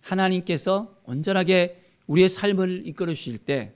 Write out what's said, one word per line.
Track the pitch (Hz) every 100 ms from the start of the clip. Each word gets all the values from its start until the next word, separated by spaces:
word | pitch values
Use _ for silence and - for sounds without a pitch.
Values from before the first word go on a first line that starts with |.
하나님께서 | - 190 190 185 180 165 185 190 220 _ -
온전하게 | 131 156 190 180 185 175 - _ _ -
우리의 | 156 185
삶을 | 185 208 190 185 180 -
이끌어 | 147 175
주실 | 156 - 113
때 | - 139 104